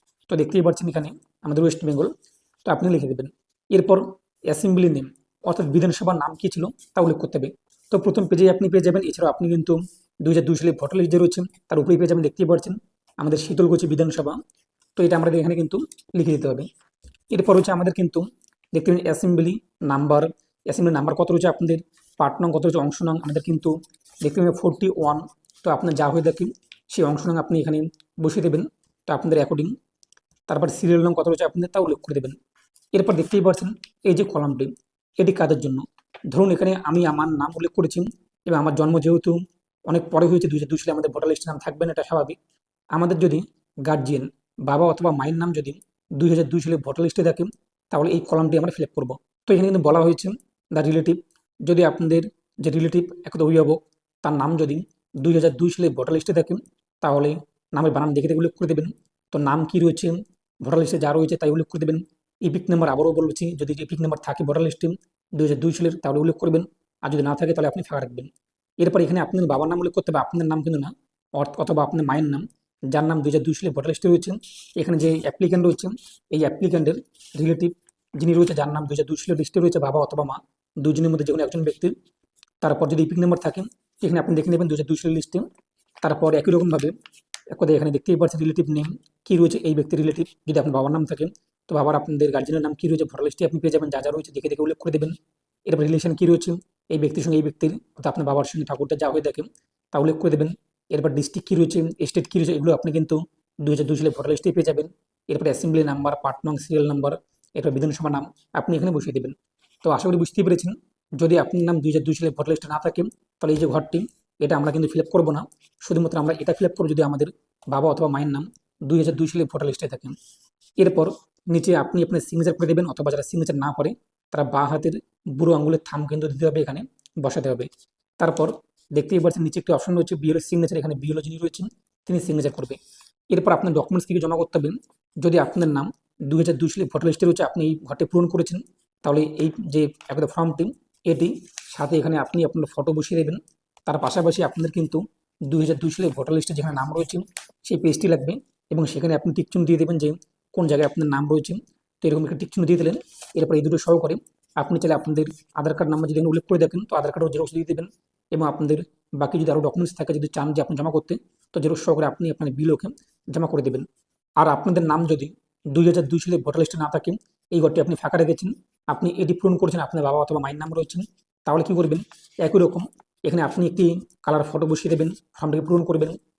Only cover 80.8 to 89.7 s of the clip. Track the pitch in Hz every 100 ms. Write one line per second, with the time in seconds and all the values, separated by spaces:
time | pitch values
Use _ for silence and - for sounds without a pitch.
80.8 | 143 147 165 160 151 156 147 165 156 -
81.8 | 285 - _ _ _ _ _ - 151 120
82.8 | 139 156 156 175 175 175 156 185 214 _
83.8 | _ - 190 175 147 156 165 170 175 151
84.8 | 147 156 165 160 - 180 277 _ _ _
85.8 | _ - 156 151 160 151 151 175 175 156
86.8 | 147 202 - - _ - - - 156 147
87.8 | 151 143 - 170 170 160 156 147 151 151
88.8 | 156 208 _ _ - 180 170 - 160